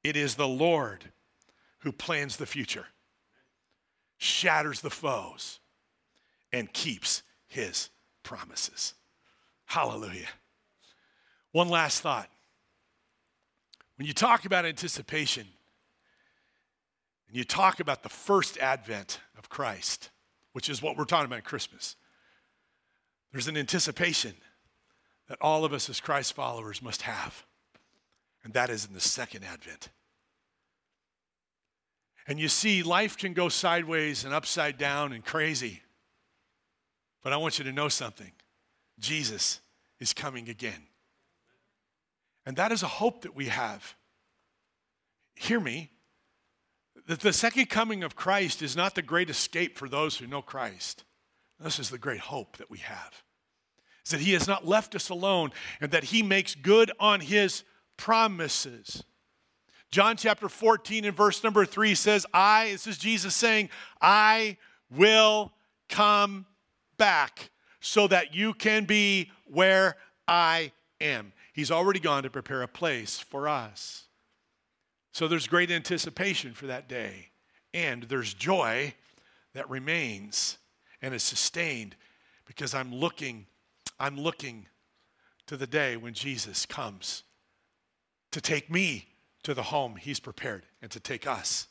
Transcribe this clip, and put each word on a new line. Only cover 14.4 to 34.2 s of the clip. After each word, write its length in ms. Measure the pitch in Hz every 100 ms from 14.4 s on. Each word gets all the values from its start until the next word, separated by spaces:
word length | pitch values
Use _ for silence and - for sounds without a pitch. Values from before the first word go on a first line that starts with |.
| 190
about 200 | 185 170
anticipation, 840 | 156 175 - 123 156 143 123 101 _ _ _ _ _ _ _ _ _ _ _ _ _ _ _ _ _ _
and 80 | 120
you 80 |
talk 360 | 120 - 190 180
about 240 | 151 135
the 60 | -
first 480 | - - 196 - -
advent 600 | 131 131 113 104 98 - - -
of 140 | -
Christ, 640 | - 127 98 - - - _ _ _ _
which 180 | 131 -
is 140 | 127
what 120 | 151 113
we're 100 | 147
talking 200 | 170 135
about 140 | 120
at 60 | -
Christmas, 500 | 143 - - - - _ _ _ _ _ _ _ _ _ _ _ _ _
there's 160 | 135 123
an 100 | 151
anticipation 800 | 135 180 - - 175 160 117 85 _ _ _ _ _ _ _ _ _
that 140 | 127
all 240 | 147 156 156
of 80 |
us 160 | 139 -
as 100 | 123
Christ 340 | - 143 131
followers 480 | - 127 117 107 101
must 220 | 123 -
have, 420 | - 107 - - _ _ _ _ _ _ _ _ _ _
and 100 | 113
that 160 | 120 123
is 160 | 113 104
in 80 |
the 80 | 95
second 420 | - - 120 104
advent. 460 | 95 110 - 113 - _ _ _ _ _ _ _ _ _ _ _ _ _ _ _ _ _ _ _ _ _ _ _ -
And 120 | 147
you 100 | 156
see, 340 | - 214 196
life 340 | 170 175 214 -
can 160 | 190
go 160 | 175 175
sideways 760 | - 185 170 160 160 151 131